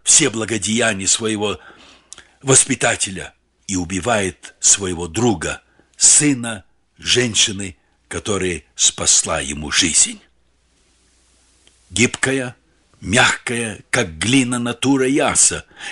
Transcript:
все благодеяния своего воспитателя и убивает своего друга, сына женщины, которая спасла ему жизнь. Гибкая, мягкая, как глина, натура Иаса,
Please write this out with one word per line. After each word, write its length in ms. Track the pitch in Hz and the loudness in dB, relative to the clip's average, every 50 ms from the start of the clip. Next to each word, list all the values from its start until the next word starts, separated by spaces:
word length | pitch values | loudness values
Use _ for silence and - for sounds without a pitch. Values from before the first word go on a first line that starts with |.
| - | 0
все 280 | - - - 151 123 | 4 4 4 4 2
благодеяния 760 | 104 113 110 98 113 107 90 104 110 117 117 113 104 95 95 | 0 -2 -4 -4 -4 -4 -2 -2 0 2 2 0 0 0 0
своего 520 | - - - 113 110 110 104 107 101 92 - - - - - - - - - _ - - - - _ _ _ | 0 0 0 0 -2 -2 -2 -2 -2 -4 -4 -10 -20 -20 -20 -20 -20 -20 -20 _ -20 -20 -20 -20 _ _ _
воспитателя 960 | - 131 131 - - - 127 - 135 117 107 - - 101 95 85 69 - - _ _ _ _ _ _ | 0 2 4 4 4 2 0 0 0 0 0 0 -4 -6 -6 -10 -12 -14 -16 _ _ _ _ _ _
и 80 | - 98 | -6 -4
убивает 800 | 92 87 82 95 92 80 120 117 104 98 90 - _ - - - - | -4 -4 -4 -4 -4 0 0 0 0 0 -2 -4 _ -18 -20 -8 -2
своего 480 | - - - 101 101 92 87 82 87 | 2 2 2 2 0 -4 -4 -4 -6
друга, 540 | 85 80 110 120 120 98 78 87 78 76 - _ _ _ _ _ _ _ | -6 -2 0 2 2 2 0 -2 -6 -8 -10 _ _ _ _ _ _ _
сына 680 | - - - - - 151 147 135 120 120 113 110 92 - _ _ _ _ _ _ | 0 2 4 4 4 4 2 0 0 -2 -8 -8 -10 -12 _ _ _ _ _ _
женщины, 800 | - - - - 123 127 117 98 - - 113 98 98 98 92 - _ _ _ _ _ _ | -8 -4 0 2 2 2 2 2 0 0 0 -2 -6 -8 -10 -12 _ _ _ _ _ _
которая 560 | - - 85 - 110 101 95 92 92 85 78 - _ - | -10 -10 -8 -4 -2 -2 0 0 -2 -4 -4 -8 _ -4
спасла 640 | - - - - - 85 - - - - - 80 76 | 0 0 0 0 0 0 2 2 2 2 0 -2 -2
ему 300 | 67 69 73 73 76 69 | -2 -4 -6 -6 -6 -2
жизнь. 500 | - - 95 82 76 - - - 226 - _ _ _ _ _ _ _ _ _ _ _ _ _ _ _ _ _ _ _ _ _ _ _ _ _ _ _ _ _ _ _ _ _ - | 0 0 2 2 2 2 2 0 -2 -12 _ _ _ _ _ _ _ _ _ _ _ _ _ _ _ _ _ _ _ _ _ _ _ _ _ _ _ _ _ _ _ _ _ -6
Гибкая, 640 | 95 107 120 123 - - - 131 135 135 123 123 - _ _ _ _ _ _ _ _ - | 0 0 0 0 0 0 -2 0 0 0 -4 -6 -10 _ _ _ _ _ _ _ _ -12
мягкая, 840 | - - 104 127 117 - - - - - 120 117 117 110 95 - - - | -4 0 2 4 4 4 2 -2 -4 -6 -4 -4 -4 -6 -8 -10 -8 -2
как 260 | - 127 110 82 80 | -2 -2 -2 -2 -4
глина, 400 | 78 85 113 135 135 123 120 127 | -6 -2 2 2 2 2 2 0
натура 500 | 120 120 120 120 - - 135 139 131 131 | -2 -2 -4 -4 -2 0 2 2 2 2
Иаса, 580 | 131 139 151 139 113 - - - - - - - _ - - - - | 2 2 2 2 2 2 2 2 2 0 -2 -10 _ -20 -18 -16 -10